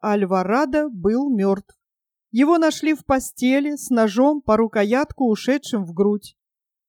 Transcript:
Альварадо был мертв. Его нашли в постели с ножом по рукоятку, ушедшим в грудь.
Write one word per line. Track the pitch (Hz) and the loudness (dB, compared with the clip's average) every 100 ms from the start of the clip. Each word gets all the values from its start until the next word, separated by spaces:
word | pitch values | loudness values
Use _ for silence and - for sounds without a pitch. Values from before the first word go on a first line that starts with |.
Альварадо | 208 208 185 190 185 240 294 302 302 | -2 -2 0 -2 0 0 0 -2 -4
был | 202 190 233 285 | -2 -2 0 0
мертв. | 220 196 196 - _ _ _ _ _ _ | 0 0 -2 -6 _ _ _ _ _ _
Его | 220 294 339 | 0 2 4
нашли | 320 302 302 | 2 0 -2
в | 302 | -2
постели | - 262 - - 254 269 294 | 0 -2 -2 -2 0 2 0
с | 294 - | -6 -2
ножом | 240 214 202 277 302 | 0 2 4 2 2
по | - 214 | 0 2
рукоятку, | 226 220 208 254 302 - 247 | 2 0 0 0 -2 -2 -2
ушедшим | 208 - 285 - 220 | 0 -2 -4 -4 -6
в | 175 | -4
грудь. | 170 202 208 - _ _ _ _ _ | -2 -2 -2 -6 _ _ _ _ _